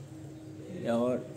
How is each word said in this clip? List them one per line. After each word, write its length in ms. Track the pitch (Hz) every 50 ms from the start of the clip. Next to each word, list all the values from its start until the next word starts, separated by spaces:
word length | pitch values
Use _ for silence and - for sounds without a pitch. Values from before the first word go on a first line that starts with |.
| - - - - - - - - - - - - - - - - - 120
और 360 | 117 117 120 123 127 117 - - -